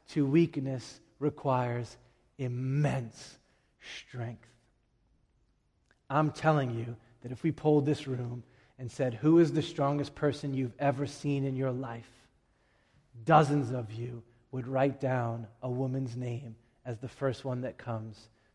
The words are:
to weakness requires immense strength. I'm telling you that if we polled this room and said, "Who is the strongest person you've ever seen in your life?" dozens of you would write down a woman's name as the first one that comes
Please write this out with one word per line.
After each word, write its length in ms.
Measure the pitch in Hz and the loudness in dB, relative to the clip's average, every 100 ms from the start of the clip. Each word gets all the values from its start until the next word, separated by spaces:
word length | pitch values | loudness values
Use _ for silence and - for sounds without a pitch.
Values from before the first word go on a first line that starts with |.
| - | -6
to 180 | 160 139 | 0 4
weakness 720 | 156 170 147 135 131 - - _ - | 6 4 2 -4 -6 -8 -18 _ -4
requires 800 | 143 147 143 127 123 120 120 - _ _ _ - | -4 -2 0 2 0 -2 -6 -12 _ _ _ -8
immense 1000 | 127 123 131 139 147 131 117 - - - _ _ _ _ | -4 -2 0 2 2 0 -4 -12 -20 -20 _ _ _ _
strength. 680 | - - - 123 117 110 - _ _ _ _ _ _ _ _ _ _ _ _ _ _ _ - | -16 -16 -12 -10 -8 -10 -18 _ _ _ _ _ _ _ _ _ _ _ _ _ _ _ -4
I'm 240 | 139 151 | 0 0
telling 380 | - 160 151 131 | 2 2 4 2
you 260 | 117 120 120 - _ | -2 -6 -10 -16 _
that 100 | 120 | -12
if 100 | 127 | -4
we 100 | 165 | -2
polled 360 | 151 156 151 139 | 0 4 4 4
this 180 | 143 139 | 0 -2
room 380 | 127 120 123 - _ _ - | -6 -6 -8 -12 _ _ -14
and 140 | 127 | -10
said, 240 | - 131 113 | -4 -4 2
"Who 240 | 151 170 | 6 8
is 140 | 160 | 8
the 100 | 147 | 4
strongest 500 | 147 - 139 147 143 | -2 0 0 0 -2
person 400 | - 147 - 143 | 0 0 0 -2
you've 240 | 135 127 - | -2 -2 0
ever 300 | 143 131 143 | 0 0 -2
seen 360 | - 143 139 | -4 -2 0
in 120 | 135 131 | 0 -2
your 160 | 135 | -2
life?" 560 | 127 127 117 113 - _ _ _ _ _ _ _ _ _ 120 | -2 -6 -10 -14 -20 _ _ _ _ _ _ _ _ _ -6
dozens 480 | 110 156 147 147 120 | 6 8 8 4 0
of 200 | 127 110 | -4 -6
you 300 | 110 120 120 - _ _ | -8 -10 -10 -16 _ _
would 160 | 131 120 | -8 -2
write 320 | 131 139 139 | 2 2 2
down 480 | 131 127 117 117 110 - | 0 0 0 -4 -8 -8
a 60 | 127 | -4
woman's 460 | 123 131 131 131 120 | -2 -2 -2 -4 -6
name 400 | 123 120 131 113 _ _ 127 | -6 -6 -10 -16 _ _ -12
as 140 | 113 | -10
the 80 | 131 | -10
first 360 | - 139 117 | -4 -2 -2
one 180 | 139 123 | -4 -6
that 180 | 123 - | -6 -8
comes 500 | - 113 110 107 - _ _ | -8 -6 -8 -14 -20 _ _